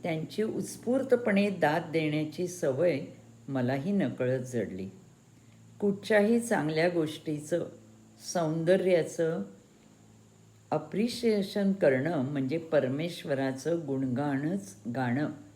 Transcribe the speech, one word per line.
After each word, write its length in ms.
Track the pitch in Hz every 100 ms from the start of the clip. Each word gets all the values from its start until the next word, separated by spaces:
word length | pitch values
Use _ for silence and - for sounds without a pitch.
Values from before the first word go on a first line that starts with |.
त्यांची 400 | 175 160 160 -
उत्स्फूर्तपणे 1040 | 220 - 196 - - 262 262 240 226 196 202
दाद 420 | 180 151 160 165
देण्याची 560 | 156 156 151 151 - 180
सवय 580 | - 156 131 175 139 156 - - - -
मलाही 440 | 135 123 139 151
नकळत 520 | 202 135 127 127 131
जडली. 460 | 110 120 95 92 95 - - - - - - - - -
कुठच्याही 600 | 202 196 - 214 208 233
चांगल्या 500 | 226 175 147 160 170
गोष्टीचं, 800 | 175 156 - - 147 - 170 - - - - - - -
सौंदर्याचं 1080 | 185 160 160 165 185 180 175 156 - 165 175 202 - - - - - - - - - - - _
अप्रिशिएशन 1000 | 151 - 170 233 - 233 208 190 214 196
करणं 500 | 196 156 131 147 170
म्हणजे 340 | 131 147 131 160
परमेश्वराचं 1300 | 160 151 127 139 170 175 170 135 135 131 156 170 151
गुणगाणच 880 | 135 135 120 147 135 151 196 - - 113 120
गाणं 360 | 123 123 151 - -